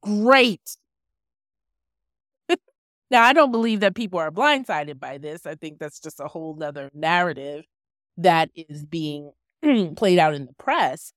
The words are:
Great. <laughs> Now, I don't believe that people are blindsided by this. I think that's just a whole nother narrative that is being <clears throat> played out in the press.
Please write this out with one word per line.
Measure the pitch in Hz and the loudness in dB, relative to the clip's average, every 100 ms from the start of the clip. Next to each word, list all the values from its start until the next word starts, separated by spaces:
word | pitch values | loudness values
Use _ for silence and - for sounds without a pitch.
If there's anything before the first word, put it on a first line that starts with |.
Great. | 202 208 220 269 247 190 - - _ _ _ _ _ _ _ _ _ _ _ _ _ _ _ _ _ | -4 -2 4 6 4 0 -12 -20 _ _ _ _ _ _ _ _ _ _ _ _ _ _ _ _ _
<laughs> | 349 _ _ _ _ _ | -6 _ _ _ _ _
Now, | 247 | 4
I | 233 | 6
don't | 294 285 | 6 4
believe | 233 226 214 | 2 0 0
that | 196 185 | 0 -2
people | 220 180 | -8 -6
are | 156 | -6
blindsided | 165 285 285 247 160 147 135 | 0 0 0 -2 -6 -6 -12
by | 135 143 | -14 -12
this. | 147 165 160 | -14 -14 -14
I | 151 | -14
think | 160 151 | -14 -12
that's | 151 - | -14 -14
just | 156 - | -18 -14
a | 147 | -14
whole | 170 160 156 | -12 -12 -10
nother | 151 143 139 | -10 -10 -16
narrative | 143 160 175 180 147 139 147 - _ _ _ _ - | -4 0 2 0 -4 -12 -14 -18 _ _ _ _ 2
that | 175 165 160 | 4 4 2
is | - 160 147 147 | -4 -16 -16 -10
being | 165 151 147 147 _ _ _ | -6 -6 -8 -12 _ _ _
<clears throat> | 302 247 175 156 | 0 2 0 0
played | 208 180 | 2 4
out | 156 | 4
in | 147 131 | 0 -10
the | _ | _
press. | - 311 160 143 - | -4 0 -2 -4 -16